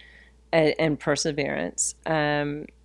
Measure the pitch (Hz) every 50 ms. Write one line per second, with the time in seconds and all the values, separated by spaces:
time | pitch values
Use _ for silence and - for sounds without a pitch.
0 | - - - - - - _ _ _ - - 165 156 151 - - 160 160 147 -
1 | - 160 143 - - 165 143 147 139 139 143 147 165 175 - - - - - _
2 | - - 160 156 147 147 147 147 147 147 147 151 151 - - _